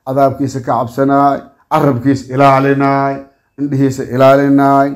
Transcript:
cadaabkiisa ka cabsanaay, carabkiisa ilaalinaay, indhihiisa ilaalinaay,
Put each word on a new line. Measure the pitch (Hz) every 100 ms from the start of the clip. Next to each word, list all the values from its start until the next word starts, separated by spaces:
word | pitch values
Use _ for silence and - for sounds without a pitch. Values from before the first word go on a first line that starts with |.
| -
cadaabkiisa | 135 135 117 131 131
ka | 123 120
cabsanaay, | 120 139 139 139 143 135 - _ -
carabkiisa | 156 143 120 131 135 120
ilaalinaay, | 131 139 135 139 139 139 139 139 139 - _ _ -
indhihiisa | 143 135 139 131
ilaalinaay, | 113 123 135 139 143 139 139 139 139